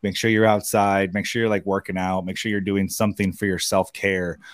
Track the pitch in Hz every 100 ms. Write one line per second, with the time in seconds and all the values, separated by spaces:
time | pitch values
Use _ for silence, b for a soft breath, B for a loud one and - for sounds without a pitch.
0 | 101 92 117 107 110 104 - 110 101 98
1 | 95 101 95 120 113 101 98 98 - 92
2 | 92 95 90 92 117 101 95 98 95 -
3 | 107 95 98 - 104 90 - 98 92 -
4 | 98 95 87 80 B